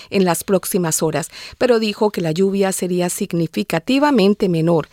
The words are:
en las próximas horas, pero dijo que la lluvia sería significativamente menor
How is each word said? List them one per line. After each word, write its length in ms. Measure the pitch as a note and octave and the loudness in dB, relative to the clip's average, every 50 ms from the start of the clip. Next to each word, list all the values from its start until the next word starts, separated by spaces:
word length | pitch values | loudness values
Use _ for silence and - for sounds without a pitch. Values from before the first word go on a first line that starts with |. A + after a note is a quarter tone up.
| - - | -12 -4
en 140 | - G3+ F#3 | 0 2 2
las 200 | F3+ E3 - - | 2 0 -2 0
próximas 580 | - G3 F3 - - - F#3 F3 D#3+ D#3 - | 0 0 0 0 -2 -2 -2 0 -2 -2 -2
horas, 280 | E3+ D#3+ D#3 - E3+ - - - - - - - | -2 -2 -2 -4 -6 -6 -12 -18 -20 -18 -4 0
pero 220 | B3+ B3 A#3+ A3+ | 2 2 2 2
dijo 320 | A3 G#3+ G3 - A3 G#3 | 0 -2 0 0 -2 0
que 80 | - G3 | 0 -2
la 100 | E3+ D#3+ | -2 -2
lluvia 400 | D#3 F3 F#3+ G3 G3 G3 G3 F#3+ | 0 0 0 2 2 0 0 0
sería 400 | F#3 - F#3 F3+ F3+ F3+ F3 F3 | 0 -2 -4 -2 0 0 -2 -2
significativamente 1400 | - - G#3 - - E3+ E3 - - G#3+ G3+ - - D#3+ - - B3+ C#4 D4 D4 C#4 A3 F#3 G3+ G#3 - G#3 F#3 | -4 -6 -6 -4 -2 -2 -2 -2 -2 -4 -4 -2 -4 -4 0 0 2 2 2 2 4 4 4 4 2 2 0 0
menor 400 | E3+ D#3+ D#3+ E3+ E3+ D#3 C#3+ - | 0 0 2 2 2 0 0 -4